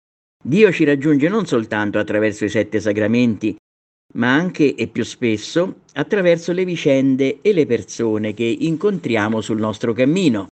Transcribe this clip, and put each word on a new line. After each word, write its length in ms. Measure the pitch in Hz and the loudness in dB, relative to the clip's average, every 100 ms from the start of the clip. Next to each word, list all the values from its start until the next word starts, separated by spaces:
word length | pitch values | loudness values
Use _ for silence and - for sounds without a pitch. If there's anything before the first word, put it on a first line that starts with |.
| _ _ _ _ | _ _ _ _
Dio 300 | 110 175 214 | -2 4 4
ci 100 | 165 | 4
raggiunge 460 | 147 143 147 143 156 | 2 2 2 2 2
non 180 | 220 185 | 0 0
soltanto 540 | 123 107 107 104 104 | -2 -2 -4 -2 -2
attraverso 440 | 107 107 107 101 | -2 0 0 -2
i 40 | 104 | -2
sette 320 | 107 104 107 | -2 -2 -2
sacramenti, 760 | 104 104 107 120 120 101 107 104 _ _ _ _ _ | -2 0 0 2 2 0 -4 -6 _ _ _ _ _
ma 200 | - 120 | -4 0
anche 400 | 139 180 165 139 | 2 0 0 0
e 140 | - 110 | 0 -6
più 160 | - | -4
spesso 760 | 107 - 120 107 - 165 190 - _ | -6 -4 -2 -2 -2 -2 -2 -6 _
attraverso 580 | 139 147 208 180 170 170 | -8 -2 2 2 2 0
le 140 | 180 | -4
vicende 760 | 180 170 156 135 135 131 135 - | -4 0 2 4 2 2 0 0
e 100 | 202 | 0
le 120 | 185 123 | 2 2
persone 680 | 113 101 - 117 107 107 | 0 -4 -4 -2 -2 -4
che 80 | 104 | -2
incontriamo 1000 | 117 113 160 156 208 190 135 110 104 110 | -2 -2 -2 -2 -2 -2 -2 0 0 -2
sul 200 | 107 110 | -2 -2
nostro 320 | 107 104 120 | -2 -2 -4
cammino 560 | 113 131 180 170 104 95 | 0 2 2 2 0 -4